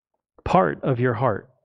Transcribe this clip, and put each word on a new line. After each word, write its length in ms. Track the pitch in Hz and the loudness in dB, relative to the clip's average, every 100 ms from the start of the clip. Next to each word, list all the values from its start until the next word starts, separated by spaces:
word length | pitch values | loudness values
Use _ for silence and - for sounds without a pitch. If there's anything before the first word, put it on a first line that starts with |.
| _ _ _ _ | _ _ _ _
part 380 | - 180 180 143 | 0 2 2 -2
of 160 | 160 123 | -2 0
your 140 | 127 | 0
heart. 360 | 107 120 95 - _ | 0 -2 -2 -8 _